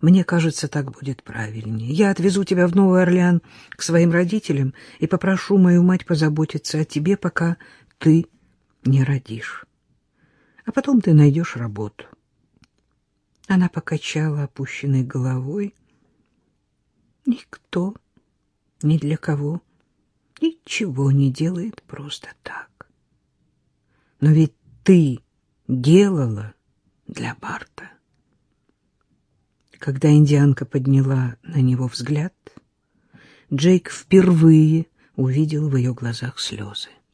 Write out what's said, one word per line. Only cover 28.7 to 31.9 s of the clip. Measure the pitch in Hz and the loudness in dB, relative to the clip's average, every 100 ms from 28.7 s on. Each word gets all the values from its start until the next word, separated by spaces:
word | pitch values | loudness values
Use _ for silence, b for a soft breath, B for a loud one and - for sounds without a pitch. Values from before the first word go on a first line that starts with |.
| _ _ _ _ _ _ _ _ _ _ _ | _ _ _ _ _ _ _ _ _ _ _
Когда | - 135 156 | -8 0 4
индианка | 151 147 147 143 135 | 6 6 4 4 2
подняла | 131 139 135 135 135 135 123 113 | -2 -4 0 2 2 -2 -4 -8
на | 165 156 | -6 -2
него | 127 127 | 0 0
взгляд, | 127 | -4